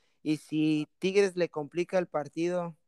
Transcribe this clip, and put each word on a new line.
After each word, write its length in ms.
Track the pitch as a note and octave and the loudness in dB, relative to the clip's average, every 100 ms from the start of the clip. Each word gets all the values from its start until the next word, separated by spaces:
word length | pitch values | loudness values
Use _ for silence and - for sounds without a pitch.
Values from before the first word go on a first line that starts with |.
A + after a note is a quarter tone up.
| _ _ | _ _
y 140 | D3 D3+ | -2 -2
si 500 | - D#3 D#3 D3+ D3+ _ | -2 0 2 2 -2 _
Tigres 380 | F#3 F#3+ G3+ F3+ | 0 4 2 2
le 120 | E3+ | -2
complica 480 | D#3 D3 E3 F3 F#3 | -2 -6 -6 -2 -2
el 120 | F3 | 0
partido 680 | D3+ C#3+ - E3+ F3+ E3+ D#3 | -4 -6 -4 -2 -2 -6 -10